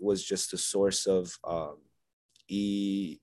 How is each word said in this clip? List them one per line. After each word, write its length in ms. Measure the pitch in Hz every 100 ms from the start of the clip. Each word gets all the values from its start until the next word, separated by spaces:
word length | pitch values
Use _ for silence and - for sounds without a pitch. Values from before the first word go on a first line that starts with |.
was 220 | 101 95
just 280 | - 95 -
a 40 | 90
source 480 | - 101 98 95 98
of, 260 | 95 87 - -
um, 320 | 82 76 73 _ _ _ _ _ _ -
e-, 680 | 98 101 101 98 98 87 -